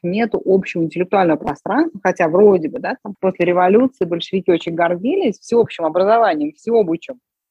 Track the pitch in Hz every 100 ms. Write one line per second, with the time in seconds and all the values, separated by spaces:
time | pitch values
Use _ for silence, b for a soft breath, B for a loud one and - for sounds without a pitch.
0 | 175 196 226 202 - 190 190 175 165 175
1 | 180 202 185 151 - 147 - 220 330 196
2 | 190 180 170 170 208 185 156 - 180 -
3 | 214 196 190 185 175 175 180 208 262 -
4 | 175 170 - 190 180 165 175 165 170 175
5 | 208 381 330 190 - 233 220 - 160 170
6 | 190 233 220 160 147 - - 233 190 165
7 | - 127 _ _ _